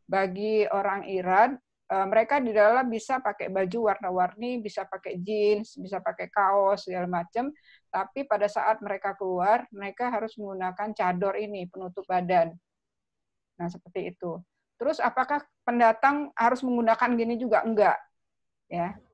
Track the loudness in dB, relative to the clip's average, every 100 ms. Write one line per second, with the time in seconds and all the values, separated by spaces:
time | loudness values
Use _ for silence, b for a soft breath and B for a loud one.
0 | -4 -2 -2 -2 0 2 2 0 -2 -2
1 | -4 -4 2 4 4 2 _ _ -4 -2
2 | 2 2 4 2 2 4 6 6 2 -2
3 | -4 -4 -2 -4 -4 -2 -2 0 0 0
4 | -2 0 -2 -2 -8 -6 -8 -8 -10 -10
5 | -10 -8 -4 0 2 2 -2 -14 -10 -6
6 | -6 -6 -4 0 2 4 2 0 -2 -6
7 | -2 -2 -2 -4 -4 -6 b b _ -4
8 | -4 -4 0 2 2 0 0 0 -2 -6
9 | -6 -4 -2 0 4 2 2 -12 -10 -6
10 | -4 -4 -6 -8 -10 -6 -6 -6 -6 -2
11 | 0 0 0 -2 -6 -8 -10 -12 -12 -10
12 | -4 -2 2 2 2 -2 _ _ _ _
13 | _ _ _ _ _ -10 -10 -10 -12 -10
14 | -10 -10 -10 -10 -14 _ _ -6 -4 -2
15 | -2 -2 -2 -4 -6 _ -4 4 4 4
16 | 2 2 -4 0 0 2 0 0 2 2
17 | 2 2 0 -2 2 2 2 4 4 4
18 | -4 _ _ _ _ _ -10 -6 -6 -8
19 | _